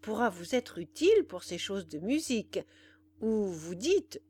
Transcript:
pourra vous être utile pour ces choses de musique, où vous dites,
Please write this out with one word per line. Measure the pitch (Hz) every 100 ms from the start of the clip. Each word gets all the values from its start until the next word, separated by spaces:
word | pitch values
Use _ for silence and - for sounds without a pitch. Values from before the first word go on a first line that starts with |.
pourra | - 214 233
vous | 180 175
être | 254 247 -
utile | 170 - 330 440 320
pour | 180
ces | - 175
choses | - 196 170
de | 151
musique, | 185 294 311 240 - - - _ - _ _ _
où | 220 220 202
vous | 170 160
dites, | 175 254 392 - - _